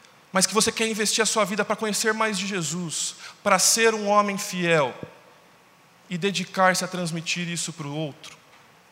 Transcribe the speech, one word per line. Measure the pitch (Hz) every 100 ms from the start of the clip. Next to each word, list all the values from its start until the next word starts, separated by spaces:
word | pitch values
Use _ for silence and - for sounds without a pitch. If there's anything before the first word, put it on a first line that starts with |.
| - - _
mas | 190 185
que |
você | 208 220
quer | 226 226
investir | 214 208 -
a | 214
sua | 226
vida | 190 208
pra | 202
conhecer | 208 220 202 220
mais | 220 220 196
de | 196
Jesus, | 202 151 170 170 - - - - -
pra | 202 190
ser | - 226 226
um | 220 202
homem | 208 208 196
fiel | - 180 170 165 131 - - - - - _ _ _ _ _ _ -
e | 180
dedicar-se | 196 175 185 - 185 180
a | 180
transmitir | 180 170 165 160 175 170
isso | 170 -
pro | 156 143
outro, | 147 156 - - - _ - - _ _